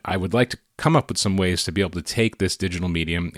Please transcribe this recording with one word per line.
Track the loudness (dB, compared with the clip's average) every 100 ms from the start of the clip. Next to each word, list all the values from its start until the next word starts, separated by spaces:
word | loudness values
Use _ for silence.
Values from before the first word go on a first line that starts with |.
I | -4 -2
would | 0
like | 2 0
to | -2 _ -4
come | 2 2
up | 2
with | -2
some | 0 2
ways | 2 0
to | 0
be | -2
able | -2
to | -2
take | -4 0 0 0
this | -2 -2
digital | -4 -2 -2
medium | 0 0 -2 -4